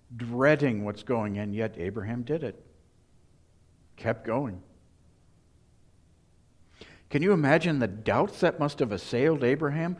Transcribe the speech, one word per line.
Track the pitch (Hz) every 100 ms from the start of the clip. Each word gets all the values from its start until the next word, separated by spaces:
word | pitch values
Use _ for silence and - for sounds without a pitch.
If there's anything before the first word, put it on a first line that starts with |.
| _
dreading | 117 117 120 139 151 143 107
what's | 104 104
going, | - 117 104 101
and | 104
yet | 104 110 104
Abraham | 90 107 101 120
did | 120 160
it. | 131 - - - _ _ _ _ _ _ _ _ _ _ _ -
Kept | - 113 -
going. | 117 139 90 - - _ _ _ _ _ _ _ _ _ _ _ _ _ _ _ _ _ _ _ - - - _
Can | 143
you | 180
imagine | 185 139 165 170 147
the | 113
doubts | 98 - 120 202 -
that | 175 -
must | 147 -
have | 127
assailed | 98 - 120 147 151
Abraham? | 123 147 151 151 170 180